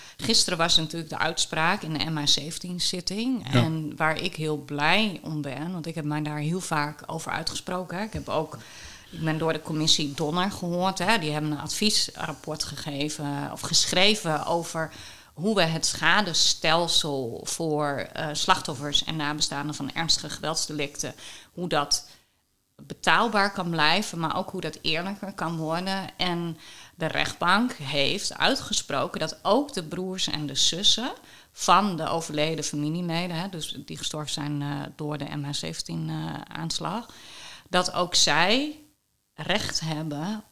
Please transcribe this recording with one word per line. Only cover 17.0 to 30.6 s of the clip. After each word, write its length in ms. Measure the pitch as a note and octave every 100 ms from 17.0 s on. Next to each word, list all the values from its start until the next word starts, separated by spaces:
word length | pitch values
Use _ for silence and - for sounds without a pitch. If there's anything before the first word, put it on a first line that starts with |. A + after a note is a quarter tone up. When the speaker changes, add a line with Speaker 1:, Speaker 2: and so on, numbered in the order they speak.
| D#3 C3+ A#2+ G#2+
Speaker 1:
voor, 420 | - - E3 D3+ D3 C3+ -
eh, 160 | - D#3
slachtoffers 720 | D3+ - F#3 - C#3 D3 D3
en 120 | - D#3+
nabestaanden 580 | D3 D3+ - C#3+ D3
van 180 | D3 C#3
ernstige 360 | - E3 - D3+
geweldsdelicten, 840 | - D3+ D#3+ - D3+ C#3+ - C3 - - - -
hoe 160 | - F3
dat 400 | D#3 C#3+ - - - _ _ _ _ _ -
betaalbaar 720 | - - - E3+ A3+ G3+ G3+
kan 180 | G3+ E3+
blijven, 480 | E3 D3+ F#3 G#3+ E3+
maar 180 | D#3+ -
ook 140 | F#3
hoe 100 | F#3+
dat 180 | D#3+ -
eerlijker 500 | - D#3+ F#3 G3+ G3
kan 240 | G3+ E3 E3
worden. 600 | D#3 E3 F#3+ G3 F#3 -
En 400 | F3+ E3+ E3+ D#3+ - - -
de 120 | - D#3+
rechtbank 640 | - - - E3+ G3+ B3
heeft 640 | - C#3 C#3+ C#3 F3+ - -
uitgesproken 800 | E3+ C4+ - - - C#3 C#3+ F3
dat 180 | D#3 -
ook 300 | F3+ A#3 C#4+
de 100 | -
broers 420 | D#3 F3+ F#3 F#3 -
en 200 | D3+ D3
de 80 |
zussen 560 | C#3